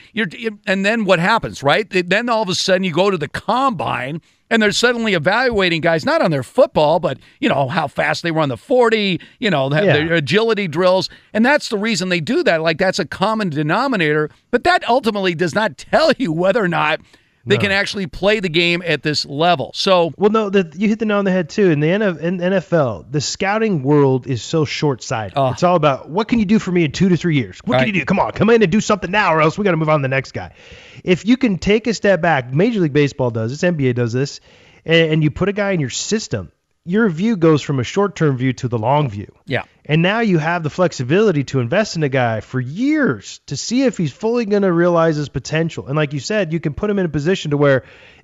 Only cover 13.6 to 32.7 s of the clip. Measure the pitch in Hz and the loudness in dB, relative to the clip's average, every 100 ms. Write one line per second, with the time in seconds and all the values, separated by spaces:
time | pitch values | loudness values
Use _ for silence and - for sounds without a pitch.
13.6 | 151 196 269 220 156 151 151 _ _ 247 | 0 0 0 0 0 0 -2 _ _ 0
14.6 | 349 359 240 247 226 208 190 160 175 202 | 2 0 2 0 0 -2 -2 -2 -2 -2
15.6 | 214 131 - 214 320 - 185 160 185 226 | -2 -6 0 2 4 2 0 0 2 2
16.6 | 180 156 151 160 - _ _ _ - 202 | 0 0 0 -2 -6 _ _ _ -2 0
17.6 | 202 196 196 208 185 - 196 220 185 156 | 2 0 -2 -4 -8 -2 0 2 0 0
18.6 | 175 175 170 147 156 143 - 143 175 160 | 2 0 -2 -2 -2 -4 -4 0 2 2
19.6 | 107 - 190 185 170 131 208 220 208 196 | -2 -4 2 2 2 0 0 2 0 0
20.6 | 165 156 208 220 214 202 196 185 165 - | -2 -2 -2 0 0 0 0 0 -2 2
21.6 | 190 147 156 196 208 151 165 185 180 190 | 2 4 2 2 0 -2 -4 -2 0 0
22.6 | - 170 131 90 98 147 - - 190 214 | 0 0 0 -4 -6 -4 -4 -4 -2 0
23.6 | 226 170 131 147 135 131 123 123 - 160 | 0 0 2 4 4 2 -2 -6 -2 -2
24.6 | 147 - 151 123 - 117 101 139 131 123 | -2 -2 -2 -4 -6 -6 -4 -2 -2 0
25.6 | 180 180 151 131 - 170 220 233 190 214 | 2 4 2 0 -4 -4 0 0 2 0
26.6 | - 175 156 - 190 170 175 147 98 - | 2 0 0 2 2 2 2 0 -2 -8
27.6 | - 123 226 190 131 185 120 - 202 233 | -2 0 0 -2 0 0 0 0 4 4
28.6 | 190 214 - 196 190 208 190 160 156 165 | 4 2 0 -2 -2 0 2 2 2 2
29.6 | 202 165 156 151 135 135 - 101 87 - | 0 0 2 2 0 -2 -4 -10 -12 -16
30.6 | - - - - - 185 202 254 240 175 | -20 -20 -20 -6 -2 0 2 2 2 0
31.6 | 190 220 240 196 208 180 170 143 123 139 | 0 0 0 0 2 2 2 0 0 0
32.6 | 226 | 2